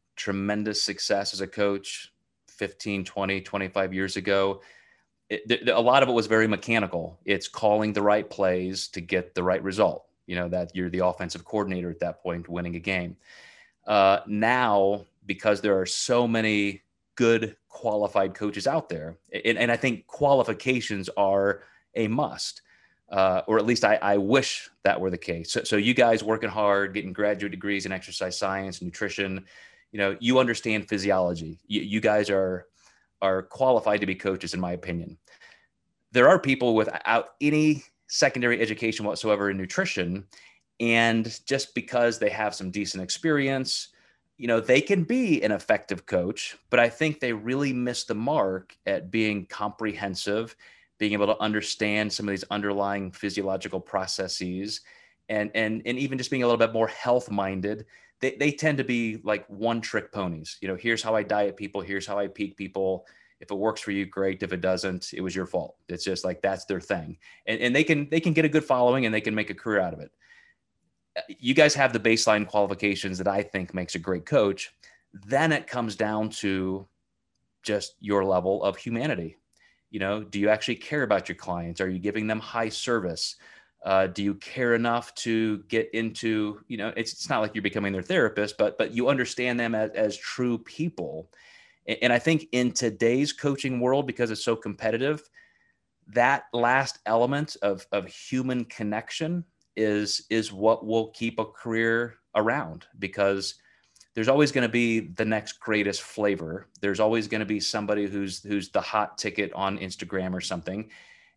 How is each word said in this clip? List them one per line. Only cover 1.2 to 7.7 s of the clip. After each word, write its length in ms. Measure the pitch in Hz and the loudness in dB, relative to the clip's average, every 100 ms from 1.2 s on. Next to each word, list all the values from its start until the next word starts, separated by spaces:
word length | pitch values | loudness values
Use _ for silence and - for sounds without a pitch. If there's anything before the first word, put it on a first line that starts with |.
| 101 | -2
as 60 | 95 | -6
a 60 | 95 | -6
coach 640 | - 101 98 - - - _ _ _ _ | 0 0 0 -6 -12 -14 _ _ _ _
fifteen, 580 | - 98 - 104 101 | -8 -8 -6 -6 -4
twenty, 360 | 92 98 98 98 | -6 -4 -2 -2
twenty-five 520 | - 101 95 98 95 | -4 -6 -2 -2 -2
years 240 | 92 95 98 | -2 -4 -2
ago, 440 | 95 98 98 98 - - _ _ _ _ - | 0 2 2 -2 -12 -20 _ _ _ _ -8
it, 200 | 107 110 | -8 -2
th-, 120 | 120 | 0
th-, 160 | 120 120 | 2 4
a 40 | |
lot 240 | 117 135 | 6 6
of 40 | 127 | 6
it 40 | |
was 140 | 117 104 | 2 4
very 200 | 113 113 | 4 4
mechanical. 720 | 101 - 113 95 85 85 87 | 0 0 0 0 -4 -6 -8
It's 240 | 98 98 - | -2 -2 -2
calling 440 | - 110 | 0 2